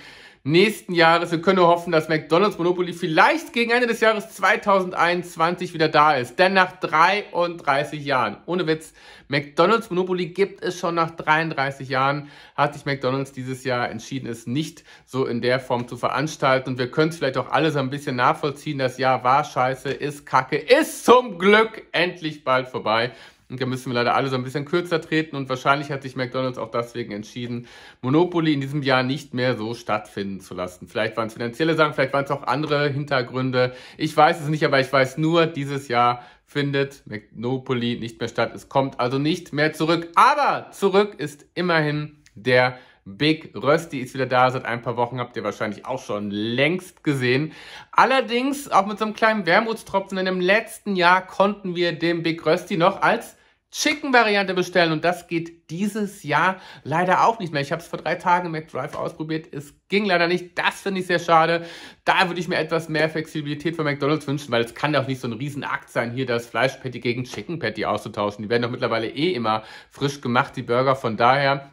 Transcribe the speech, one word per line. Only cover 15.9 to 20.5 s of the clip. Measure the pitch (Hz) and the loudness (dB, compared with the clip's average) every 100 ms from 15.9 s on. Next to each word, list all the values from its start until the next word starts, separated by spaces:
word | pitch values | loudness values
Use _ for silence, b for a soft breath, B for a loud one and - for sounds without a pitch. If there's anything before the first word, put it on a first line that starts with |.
| 123 | -4
veranstalten. | 120 127 147 - 139 131 131 | -2 -2 -4 0 2 2 0
Und | 127 | -4
wir | 127 | -2
können | - 160 | 0 0
es | 160 | 0
vielleicht | 135 127 | -2 -2
auch | 123 | 0
alle | 131 156 | 0 2
so | 143 | 0
ein | 131 | -4
bisschen | 139 147 | -6 -6
nachvollziehen. | 123 131 160 147 139 151 139 | 0 2 2 -4 -6 -8 -2
Das | 131 131 | -4 0
Jahr | 131 127 | 0 2
war | 123 139 | 4 2
scheiße, | 147 139 127 131 139 | 2 -2 -2 -2 -6
ist | 127 147 147 - | -6 -6 -8 0
kacke, | 135 131 | 0 0